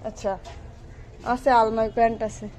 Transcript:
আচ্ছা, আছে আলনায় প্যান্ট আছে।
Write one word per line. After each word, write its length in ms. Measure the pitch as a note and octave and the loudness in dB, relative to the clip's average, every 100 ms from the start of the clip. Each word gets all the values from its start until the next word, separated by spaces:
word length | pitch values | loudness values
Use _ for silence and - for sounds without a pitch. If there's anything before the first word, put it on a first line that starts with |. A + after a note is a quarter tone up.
আচ্ছা, 280 | A3 G#3+ G#3 F#3 - - - - - - - - | -12 -6 -6 -6 -10 -16 -16 -16 -18 -18 -18 -10
আছে 260 | - B3 C#4 | -4 0 6
আলনায় 400 | A#3+ A3 A3+ A3 | 6 6 2 0
প্যান্ট 280 | A#3 A3+ A3 | 4 2 2
আছে। 240 | G#3+ - G#3 | -6 -6 -12